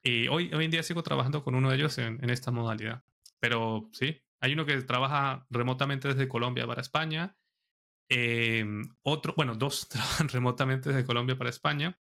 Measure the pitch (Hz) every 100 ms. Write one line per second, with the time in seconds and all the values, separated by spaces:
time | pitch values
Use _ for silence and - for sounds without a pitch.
0 | 135 120 117 151 175 151 160 165 160 170
1 | 160 143 131 127 131 127 135 131 147 139
2 | 117 117 120 120 - 120 117 104 110 120
3 | _ _ - _ 117 117 113 110 107 -
4 | 139 156 _ _ 131 151 147 135 127 127
5 | 135 147 139 131 - 120 123 127 139 135
6 | 139 135 131 123 123 123 120 123 135 156
7 | 160 156 180 _ _ _ _ _ _ _
8 | _ 123 117 117 117 113 107 104 - -
9 | 139 151 - - 135 110 139 - - 120
10 | 123 - 151 127 123 123 131 131 143 135
11 | 127 117 123 127 120 - 151 147 160 -
12 | _